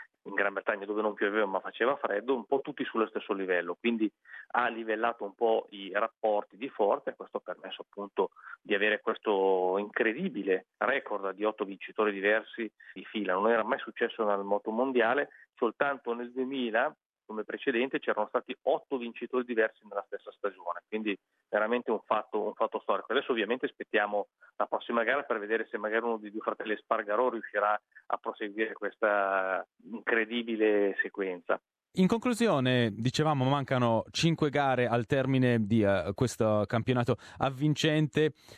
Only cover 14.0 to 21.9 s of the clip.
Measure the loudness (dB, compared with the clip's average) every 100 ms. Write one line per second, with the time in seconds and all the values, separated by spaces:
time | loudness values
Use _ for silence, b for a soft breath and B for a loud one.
14 | -4 0 0 0 0 -2 0 -2 0 2
15 | 2 2 -2 B B -4 -2 0 -2 -2
16 | -4 -6 -6 -4 -4 -2 0 0 0 -4
17 | _ _ -12 -10 -8 -6 -2 0 0 -2
18 | -2 -2 0 -2 -4 -6 -2 -2 -2 -6
19 | -6 -10 -4 -4 -2 0 0 -2 -10 -8
20 | -8 -10 -14 -8 -8 -8 -8 -8 -6 -6
21 | -4 -6 _ _ _ 0 2 0 0